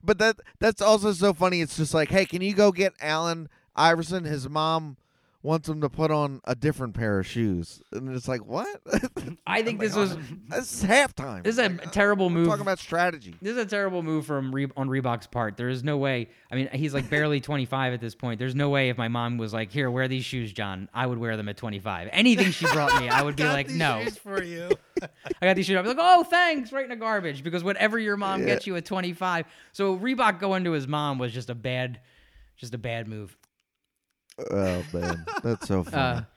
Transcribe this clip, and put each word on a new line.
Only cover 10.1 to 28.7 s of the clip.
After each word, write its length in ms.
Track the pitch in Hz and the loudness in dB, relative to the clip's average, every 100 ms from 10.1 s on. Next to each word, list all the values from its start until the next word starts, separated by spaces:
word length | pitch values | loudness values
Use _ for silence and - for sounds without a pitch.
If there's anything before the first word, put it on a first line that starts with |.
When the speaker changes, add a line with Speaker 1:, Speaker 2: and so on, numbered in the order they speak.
Speaker 1:
"Oh, 440 | 170 139 170 202 - | -2 -10 -14 -8 -8
this 260 | 262 - | -6 -4
is 40 | 190 | 4
halftime." 560 | 240 277 - 135 107 | 6 4 -2 -10 -4
Speaker 2:
this 120 | 180 226 | -2 2
is 40 | |
a 100 | 226 | 0
Speaker 1:
Like, 180 | 175 160 | 0 -4
uh, 20 | |
Speaker 2:
terrible 380 | 196 202 202 185 | 2 4 4 4
Speaker 1:
we're 60 | 170 | 4
Speaker 2:
move. 120 | 170 | 4
Speaker 1:
talking 120 | 156 | 4
about 160 | 151 185 | 0 -2
strategy. 560 | - 170 180 165 101 85 | -2 0 0 -2 -14 -10
Speaker 2:
This 120 | 196 | -6
is 40 | 240 | -4
a 80 | 214 | -2
terrible 380 | 208 196 180 | -2 -2 -2
move 240 | 160 156 139 | -2 -2 -2
from 260 | 143 135 | -4 -2
Re-, 160 | 135 139 135 | -2 -4 -2
on 120 | 135 | -2
Reebok's 360 | 131 127 120 - | 0 0 -2 -4
part. 320 | 120 110 98 | -4 -4 -2
There 120 | 120 | -4
is 140 | 127 | -2
no 140 | 123 147 | -2 0
way. 300 | 135 127 113 _ _ | 0 0 -4 _ _
I 40 | 127 | -4
mean, 140 | 135 | -2
he's, 220 | 135 151 | -2 -2
like, 160 | 139 123 | -2 0
barely 320 | 151 151 147 | 0 2 0
<laughs> 0 | |
twenty-five 500 | 123 147 123 135 131 | 0 -2 -2 0 -2
at 80 | 123 | -2
this 140 | 113 | -6
point. 240 | - 123 113 | -6 -6 -4
There's 160 | 127 | -4
no 160 | 127 143 | 0 2
way 200 | 139 131 | 2 2
if 100 | 123 | 0
my 80 | 113 | -2
mom 320 | 120 120 120 | 0 -2 -2
was 160 | 113 110 | -4 -4
like, 160 | 107 | -4
"Here, 180 | 143 131 | -2 -2
wear 180 | 123 131 | 0 -2
these 160 | 131 | -2
shoes, 300 | 120 131 113 | -4 -6 -6
John," 340 | 98 101 92 98 | -6 -6 -6 -8
I 140 | 117 127 | -4 -2
would 100 | 120 | -2
wear 180 | 117 110 | -2 -4
them 140 | 104 | -4
at 80 | 101 | -6
twenty-five. 520 | 117 101 101 92 90 | -8 -6 -6 -6 -4
Anything 400 | 170 233 214 190 | 4 6 6 4
she 160 | - 165 | 2 2
brought 300 | 160 143 - | 4 4 4
me, 80 | 120 | 4
I 140 | 135 | 2
would 140 | 143 143 | 2 0
be 40 | |
Speaker 3:
<laughs> 0 | |
Got 100 | 151 | 2
Speaker 2:
like, 140 | 143 139 | 2 0
Speaker 3:
these 80 | 160 | 0
Speaker 2:
"No." 260 | 156 117 | 2 2
Speaker 3:
shoes 140 | 113 208 | -2 -8
for 260 | 208 196 | -6 -4
you. 260 | 180 170 - - _ - | -4 -8 -2 -2 _ -10
Speaker 2:
<laughs> 400 | 170 _ - - | -10 _ -10 0
I 60 | 180 | 2
got 100 | 190 | 2
these 80 | 185 | 2
shoes. 100 | 190 | 2
I'd 60 | |
be 80 | 190 | 0
like, 80 | 262 | 2
"Oh, 240 | 339 359 | 8 8
thanks," 480 | 339 339 349 311 226 | 8 4 4 2 -4
right 120 | 269 262 | -6 -6
in 40 | |
the 60 | 240 | -4
garbage, 480 | 220 214 170 139 | -2 0 -2 -4
because 220 | 147 175 175 | -4 -2 -2
whatever 340 | 196 214 226 | 2 2 2
your 160 | 214 202 | -2 -2
mom 240 | 196 190 | 0 0
Speaker 1:
Yeah. 60 | - | 2
Speaker 2:
gets 180 | 202 | 0
you 120 | - | 0